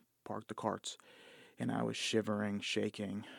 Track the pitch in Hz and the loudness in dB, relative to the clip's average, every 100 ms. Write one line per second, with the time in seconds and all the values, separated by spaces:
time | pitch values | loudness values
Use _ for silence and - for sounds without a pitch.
0 | - _ - 104 - 110 107 98 - - | -10 _ -6 -6 -6 -2 0 0 -2 -8
1 | - - - - - - 120 113 113 113 | -12 -20 -20 -20 -16 -4 0 2 2 2
2 | - 110 107 104 104 101 - 110 104 - | 2 4 4 2 2 0 0 2 2 0
3 | 101 101 - | -2 -2 -6